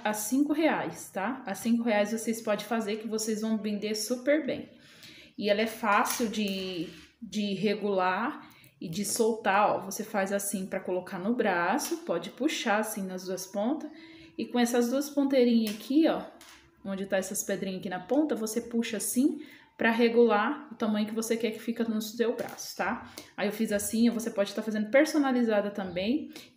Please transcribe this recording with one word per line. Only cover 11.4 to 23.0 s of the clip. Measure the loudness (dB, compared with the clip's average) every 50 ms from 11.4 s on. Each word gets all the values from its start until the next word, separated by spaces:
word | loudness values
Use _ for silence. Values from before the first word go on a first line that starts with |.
| 2 2 2 2 2 2 2 0 -2 -4 -6 -4
pode | -2 -2 -2 -2 -4 -6
puxar | -4 -2 -2 0 0 0 0 2 2 2
assim | 0 -2 -4 -6 -6
nas | -6 -8 -8 -8
duas | -6 -8 -8 -8
pontas. | -8 -4 -2 -2 0 -2 -2 -4 -10 -14 -16 -20 -20 -20 -20 -20 -14 -10
E | -8 -8
com | -2 0 0
essas | 2 2 4 2 2 2
duas | 0 -2 -2 -2
ponteirinhas | 0 0 0 4 4 6 6 6 6 4 4 2 -2
aqui, | -6 -4 0 4 4 6 6
ó, | 4 0 -4 -8 -14 -20 -20 -20 -20 -20 -20 _ _ _ -10
onde | -8 -6 -6 -4
tá | 0 0 0
essas | 0 -2 -4 -6 -4
pedrinhas | -4 -4 -4 -4 -4 -6 -6
aqui | -6 -6
na | -6 -6
ponta, | -4 0 2 2 2 2 0
você | -2 -2 -2 -2 -4
puxa | -4 -2 -2 -2 -2 -2 -2 -4
assim | -4 -2 2 2 2 2 2 -2 -8 -14 -18 -20 -20 _ _ 0
pra | 2 2
regular | 4 4 4 4 6 8 6 8 6 6 4 2 0 0 -4 -12
o | -8
tamanho | -4 0 0 2 2 0
que | 0 -2
você | -2 -2 0 0 0
quer | 0 -2
que | -4 -4
fica | -4 -4 -2 -2 -2
no | -2 -2 -2
seu | -4 -4 -2 0 0 0 0
braço, | -2 -6 -10 -10 -12 -12 -10 -6
tá? | -4 -2 -2 -2 -4